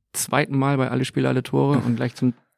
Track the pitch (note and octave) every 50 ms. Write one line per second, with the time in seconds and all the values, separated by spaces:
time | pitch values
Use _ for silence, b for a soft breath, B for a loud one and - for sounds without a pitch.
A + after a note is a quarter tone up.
0 | _ _ - - - - - C#3 - - C#3 C3+ C3+ C#3 C#3+ C3 B2+ B2 B2 C3
1 | C3 - - C#3 C3 C3 C3 B2+ B2 - C3+ C#3 C#3 C#3 C#3+ B2 A2+ A#2+ A#2 A2+
2 | B2+ B2 - - B2+ B2+ - _ _ _ _